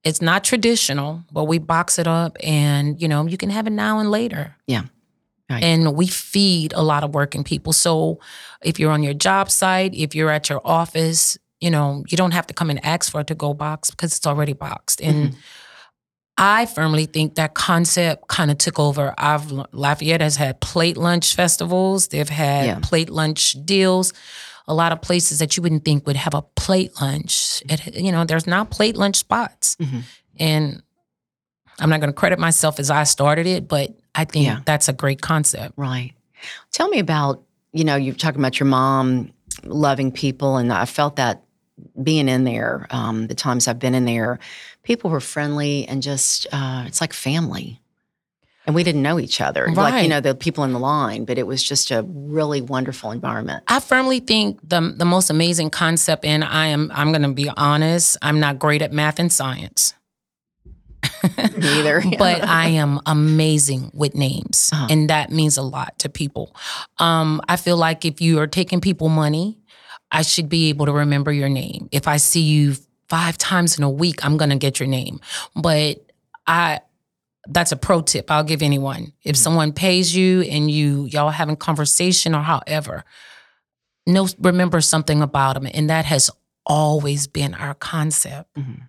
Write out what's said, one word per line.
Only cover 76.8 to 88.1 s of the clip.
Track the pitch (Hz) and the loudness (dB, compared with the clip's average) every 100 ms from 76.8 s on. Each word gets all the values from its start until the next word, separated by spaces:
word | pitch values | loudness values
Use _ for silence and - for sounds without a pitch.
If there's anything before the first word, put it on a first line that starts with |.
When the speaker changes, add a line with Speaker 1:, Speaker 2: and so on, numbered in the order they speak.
| _ _ _ _ _ _ - | _ _ _ _ _ _ -2
Speaker 1:
that's | 156 170 | 0 0
a | 147 | -2
pro | - 175 | 2 2
tip | 151 139 - | 2 -4 0
I'll | 151 | 0
give | 156 156 | 0 0
anyone. | 147 139 135 117 - _ | 2 0 -2 -6 -12 _
If | - 143 | -2 0
Speaker 2:
Mm-hmm. | |
Speaker 1:
someone | 160 165 151 | 2 4 2
pays | 151 185 180 180 175 | 2 2 2 2 2
you | 185 185 | 4 2
and | 180 147 151 | 2 0 0
you, | 151 147 139 143 | 2 2 0 -2
y'all | 147 151 | 0 0
having | 151 160 156 | 0 -2 -2
conversation | - 151 147 - 180 180 170 156 | -2 -2 0 2 2 2 2 0
or | |
however, | 151 151 - 151 143 - - - - - _ _ _ _ _ _ - | 0 -2 0 -4 -4 -10 -12 -20 -20 -20 _ _ _ _ _ _ 2
know, | 185 190 - | 2 2 2
remember | 180 180 180 170 | 2 4 2 2
something | 147 160 156 151 | 2 0 2 2
about | 147 139 135 135 | 2 2 0 0
'em. | 135 | -4
And | - 151 | -2 0
that | 160 151 | 0 2
has | 147 - - _ _ - | 2 2 -2 _ _ 0
always | 147 151 151 143 143 139 | 2 4 2 0 -2 -4
been | - 143 - | -4 -4 -4
our | 143 | -8
concept. | 143 - 165 156 | -8 -6 -2 -2